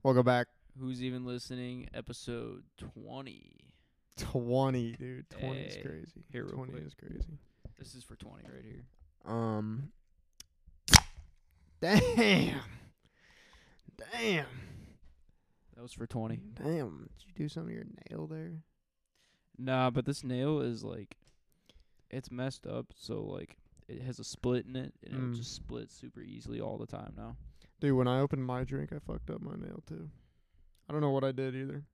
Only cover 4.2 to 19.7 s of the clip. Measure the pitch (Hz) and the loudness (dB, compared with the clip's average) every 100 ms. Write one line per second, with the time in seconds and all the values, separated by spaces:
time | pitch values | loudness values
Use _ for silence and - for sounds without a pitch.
4.2 | - 135 120 127 135 127 117 117 127 127 | -2 -2 4 4 4 2 -2 -6 -10 -12
5.2 | - - 127 131 98 98 - 78 - - | -12 -8 -6 -6 -8 -8 -10 -10 -14 -18
6.2 | - 123 - 135 127 - 147 - - - | -12 -10 -8 -8 -8 -10 -12 -14 -14 -6
7.2 | 160 147 - _ - - - 127 - 113 | -6 -6 -18 _ -20 -16 -16 -16 -18 -16
8.2 | - 95 - 131 113 139 127 _ - _ | -16 -16 -16 -16 -14 -16 -16 _ -20 _
9.2 | - 113 113 107 107 113 143 - _ _ | -4 0 0 0 -2 -4 -6 -12 _ _
10.2 | _ _ - _ - - - - - - | _ _ -20 _ -20 -10 12 12 12 -12
11.2 | - - _ _ - - 170 208 494 466 | -18 -20 _ _ -20 -4 8 8 8 6
12.2 | 214 175 - 135 - - - _ _ _ | 8 8 6 0 -6 -14 -18 _ _ _
13.2 | - - - - - - - - 110 233 | -20 -20 -20 -20 -20 -20 -20 -18 -8 -2
14.2 | 226 175 131 127 - - - - - - | 2 2 0 -10 -14 -16 -18 -20 -20 -20
15.2 | - _ _ _ _ - 120 - 117 120 | -20 _ _ _ _ -18 -16 -8 -4 -2
16.2 | 110 113 202 117 147 165 120 73 - - | -2 -4 -6 -4 -2 0 -2 -8 -14 -18
17.2 | - - 151 165 165 113 - - - - | -16 -6 -4 -4 -8 -8 -12 -14 -12 -10
18.2 | 156 156 165 160 - _ _ _ _ _ | -8 -8 -10 -12 -14 _ _ _ _ _
19.2 | _ _ _ - 131 | _ _ _ -8 0